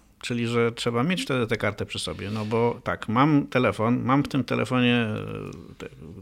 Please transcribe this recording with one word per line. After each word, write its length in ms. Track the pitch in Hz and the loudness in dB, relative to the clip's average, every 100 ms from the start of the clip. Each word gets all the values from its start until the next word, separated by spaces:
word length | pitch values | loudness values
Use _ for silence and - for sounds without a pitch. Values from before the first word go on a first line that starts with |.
| _ - | _ -12
czyli 260 | - 120 117 | -6 -2 0
że 240 | 120 117 | 2 2
trzeba 320 | 120 120 117 | 0 -2 0
mieć 200 | 151 180 | 0 0
wtedy 240 | - 131 113 | -2 -2 0
tę 100 | 107 | 0
kartę 280 | 107 101 110 | 0 -2 -4
przy 140 | - | -6
sobie, 300 | - 87 98 | -6 -6 -4
no 140 | 110 107 | -4 0
bo 360 | 113 120 - | 2 2 0
tak, 260 | - 87 - | -4 -4 0
mam 380 | 113 147 143 - | 4 6 6 4
telefon, 560 | 127 120 - 113 127 | 2 2 2 2 2
mam 200 | 117 139 | 2 2
w 40 | 139 | 2
tym 160 | 135 | -2
telefonie, 640 | 120 120 110 127 123 120 110 107 104 104 98 - - | 0 -2 0 2 2 2 0 -4 -6 -8 -10 -12 -16
y, 40 | - | -14
tę, 120 | - 131 76 92 | -14 -14 -16 -16